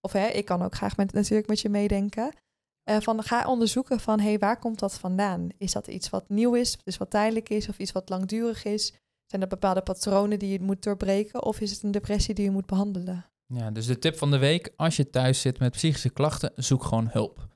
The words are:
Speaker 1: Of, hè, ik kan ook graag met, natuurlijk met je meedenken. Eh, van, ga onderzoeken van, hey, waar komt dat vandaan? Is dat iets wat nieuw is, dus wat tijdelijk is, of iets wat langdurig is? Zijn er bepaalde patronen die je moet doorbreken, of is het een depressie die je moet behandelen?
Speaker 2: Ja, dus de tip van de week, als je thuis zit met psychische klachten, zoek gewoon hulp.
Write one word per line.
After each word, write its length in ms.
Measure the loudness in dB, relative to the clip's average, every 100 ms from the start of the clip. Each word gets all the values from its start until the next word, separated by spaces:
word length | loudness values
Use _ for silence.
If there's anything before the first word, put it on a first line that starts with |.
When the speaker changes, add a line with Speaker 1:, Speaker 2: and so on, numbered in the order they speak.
| 0
Speaker 1:
Of, 40 |
hè, 160 | 0 2
ik 180 | 0 0
kan 160 | 0
ook 140 | 0 -2
graag 220 | -4 0
met, 160 | 0
natuurlijk 340 | 2 2 2 2
met 120 | 0
je 100 | 0
meedenken. 640 | 0 2 0 -2 -4 -6 -6 _ _ _ _
Eh, 140 | 0 0
van, 240 | 2 -2
ga 240 | 0 0 2
onderzoeken 520 | 2 2 0 0 -2
van, 200 | 2 2
hey, 180 | 4 4
waar 200 | 2 2
komt 200 | -2 -2
dat 140 | -4 -4
vandaan? 480 | -2 0 0 -2 -6 -6
Is 140 | -4
dat 160 | -4 -6
iets 220 | -10 -4
wat 200 | -6 -2
nieuw 240 | 2 4
is, 240 | 4 0 -4
dus 140 | -8 -6
wat 120 | -2
tijdelijk 400 | 2 2 0 -2
is, 200 | -2 -2
of 80 | -6
iets 140 | -4
wat 180 | -6 -4
langdurig 540 | -4 -2 -2 -2 -2 -4
is? 280 | -2 -4 _ _ _ _
Zijn 160 | -4
er 60 | -2
bepaalde 340 | 0 2 2
patronen 580 | -2 -4 0 0 2 0
die 120 | -2
je 80 | -2
moet 220 | -2 -2
doorbreken, 600 | -2 -2 0 0 0 -4
of 160 | -4 -2
is 100 | -4
het 120 | -4
een 80 | -2
depressie 420 | -2 0 0 0
die 100 | 0
je 80 | 0
moet 140 | 0 0
behandelen? 600 | 0 0 -2 -6 -8 -12 _ _
Speaker 2:
Ja, 260 | -6 -4
dus 140 | -4 -2
de 140 | 0
tip 180 | 0 0
van 140 | 2
de 60 | 4
week, 360 | 4 2 -2 -2
als 200 | 0 2
je 140 | 2
thuis 320 | 4 4 4
zit 180 | 0 2
met 120 | 0
psychische 380 | 2 0 2 -2
klachten, 420 | 2 0 0 -4 -4
zoek 280 | 2 2
gewoon 260 | 2 0 2
hulp. 380 | 0 -2 -4 -16